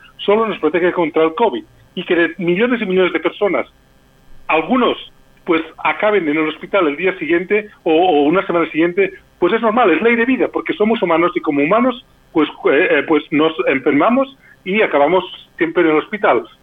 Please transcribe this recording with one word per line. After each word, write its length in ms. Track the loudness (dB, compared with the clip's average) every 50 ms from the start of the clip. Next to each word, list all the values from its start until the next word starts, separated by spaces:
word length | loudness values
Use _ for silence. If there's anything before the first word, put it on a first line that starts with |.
| -20 -20 _
solo 300 | -8 -2 0 2 2 0
nos 120 | -2 -4 -2
protege 320 | -2 -2 0 0 0 0
contra 320 | 0 0 -2 -2 0 0 0
el 100 | 0 2
covid. 300 | 0 0 0 -2 -4 -10 -12 _ _ -20 _ -12
Y 100 | -10 -4
que 120 | -2 0
de 180 | 0 0 -2 -2 -4
millones 420 | -2 -2 0 0 0 0 0 -2
y 60 | -2
millones 260 | -2 0 2 2 0
de 80 | 0 -2
personas, 460 | -4 -4 -4 -2 -2 -2 -2 -2 -4 -6 _ _ _ _ _ _ _ _ _ _ _ -20 -20 -14 -6 -2
algunos, 480 | -2 -2 0 0 0 0 0 0 -2 -4 -8 -20 _ _ _ _ _ _ -4
pues, 180 | -2 -2 -2 -2 -6 -12 -6
acaben 460 | -6 -4 -4 0 0 0 0 0 0 0
en 80 | -2
el 120 | -2 -2 -4
hospital 380 | -4 -10 -10 -4 0 0 0
el 100 | 0 0
día 220 | -2 -2 -2 -2 -2
siguiente 500 | -4 -2 -2 -2 0 0 -2 -2 -2 -6 -12 _
o, 80 | -2 2
o 320 | 2 2 4 4 4 4
una 240 | 4 4 2 0 0
semana 240 | 0 0 0 0 0
siguiente, 440 | 0 0 0 0 2 0 -2 -2 -2 -10 _ _ _ -2
pues 120 | 0 0
es 80 | 0 2
normal, 300 | 0 0 2 2 4 4
es 100 | 2 2
ley 140 | 2 2 2
de 100 | 2 2
vida, 240 | 0 0 0 0 -2
porque 260 | -4 -6 -6 -6 -2
somos 280 | 0 0 0 0 0
humanos 300 | 0 0 2 2 2 0 -2
y 60 | -2
como 220 | -4 -2 -2 0
humanos, 420 | 0 2 2 2 2 0 -2 -4 -12 _ _ _ _ _
pues, 160 | 0 0 0 0 -2 -4 -2 0
eh, 180 | 2 2 2 2
eh, 140 | 0 0 0 2
pues 160 | 0 0 0 -2
nos 200 | -2 0 0 0 0 -2 -2
enfermamos 720 | -2 -2 0 0 0 2 2 2 2 2 0 -2 -4 -6 _ _ -20 -20 _ -8
y 160 | -4 0 0
acabamos 440 | 0 0 2 2 2 4 2 0 -2 -4 -14 -20 -20 _ _ -4
siempre 240 | -4 -2 0 0
en 80 | 2 2
el 60 | 2
hospital. 480 | 0 -2 -4 -8 -2 0 2 2 2 0 -6 -18 _